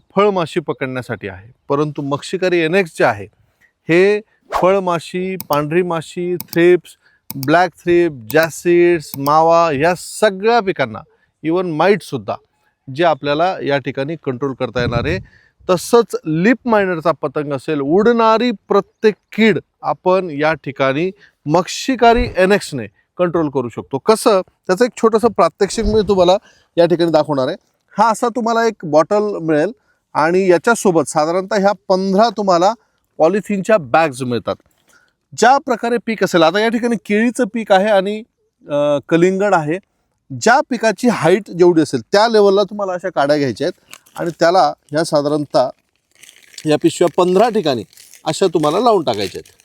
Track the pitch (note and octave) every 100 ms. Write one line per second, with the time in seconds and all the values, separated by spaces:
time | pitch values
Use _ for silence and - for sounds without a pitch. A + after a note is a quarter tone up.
0 | - - G#3 F#3+ D#3+ - D#3 C#3+ C3+ B2+
1 | A#2+ G#2+ G2+ F#2 G#2+ _ _ C#3+ D3+ D3
2 | C#3 C#3+ - F#3 F#3 F3 D#3+ F#3 F3 -
3 | D#3 G#2 G2 _ _ _ _ _ - E3
4 | F#3+ G#3 - _ _ - F3+ G3 F3+ E3+
5 | - F3+ F#3 F#3+ - D3 D3+ E3+ F3+ E3
6 | D3 - F3 F3+ - E3+ F3 F3+ - _
7 | _ _ _ C#3 C3+ D#3+ F3+ - F3 F3
8 | F3 C#3 G#2+ D3 D#3+ - F3 F3 F3 F3
9 | D3 C#3 C#3 D#3 E3 E3 E3+ C#3 D#3+ F3+
10 | - - G#3+ F#3+ G#3 A#3 G3 D#3+ B2+ G#2+
11 | - _ _ _ D3+ E3+ F#3 D#3 F3 G3
12 | - C3+ G2 G2+ _ _ _ _ - C3
13 | E3+ D3 C#3+ D3 F3+ F3 C3+ C#3 C3 C3
14 | C#3 E3 - B2 C#3 C3 B2+ A#2 A#2+ A#2+
15 | B2 F#3 - _ _ _ - F3+ - A#3
16 | A3+ A3+ E3 D#3 F#3+ C4 B3 G#3+ G3 E3+
17 | E3 D3+ D3+ C#3+ D3 C#3 - D3+ C#3 F3
18 | A3 A#3 A3+ A3 B3 G#3+ _ G3+ F3+ _
19 | G#3+ F#3+ _ - A3 E3+ - _ D3 D3
20 | F#3 F#3 F#3 C#3+ D3+ D#3+ - B2+ C3+ C3+
21 | F3+ - _ _ - E3 F3+ - - B3
22 | A#3 A#3 B3 - F#3 G3+ - C3+ G#2 _
23 | _ _ F3 E3+ D#3 C#3 A#2+ - - C3+
24 | - A3 - G3 F3+ _ - F#3 A#3+ -
25 | A3+ A3 A3+ G3+ E3+ - G3 - G#3+ G#3+
26 | F#3+ G3+ F3 G3 - _ _ - E3+ E3
27 | E3+ D#3 D3+ C#3+ C3 - _ _ _ -
28 | A3+ G#3+ A#3+ A3+ A3 A3+ A#3 A3 E3 D3
29 | D#3 G#3 G#3+ F#3+ D#3+ D3+ E3+ B3 _ _
30 | _ - D#3 F3+ F#3+ E3+ A#3+ A3+ G#3+ D#3+
31 | C#3+ D#3+ D3+ F3 F#3+ G#3+ F#3+ G3+ _ F#3+
32 | G3 F#3+ A#3 A3 G3+ F3 F#3 A#3 _ _
33 | _ - C4 A3 - G3+ F#3 G#3+ C3+ D#3
34 | D#3+ B2 B2+ A#2+ G2+ F#2 _ _ _ _
35 | _ _ _ C#3 A3 C4+ - A#3+ A#3 A#3
36 | - A3 F#3 F3+ D#3+ F#3+ A3 A3+ A#3+ A#3
37 | - G#3+ A#3+ A#3 A#3 A#3 G#3+ G3 G#3 G3+
38 | F#3+ G#3+ A3+ _ _ _ - C#3+ D3 C#3+
39 | - E3 F3+ F#3+ G3+ F#3 D3+ F3 - _
40 | _ _ _ B2+ G#3+ C4 D#4 A#3 A3 G3+
41 | B3 F#3 D#3 G3 G3+ F3+ F3 E3 D#3 C3
42 | - G3+ A3+ A3 G3+ G3 G3+ G#3 G3+ F3+
43 | F#3+ E3 C#3+ D3 C#3 G#2+ D3+ - _ -
44 | _ - E3 D#3 E3+ F#3 D3 D3+ _ D3
45 | D#3+ D3+ C#3+ D3+ C#3+ D3+ C3 - _ _
46 | _ _ - _ _ - D#3 D3+ E3+ -
47 | F3 - F3+ F#3 A#3+ G#3+ D#3 B2 - _
48 | - - - D#3 G3 E3+ D3+ F3 B3 G#3
49 | C3+ G#2 G2 F2 - _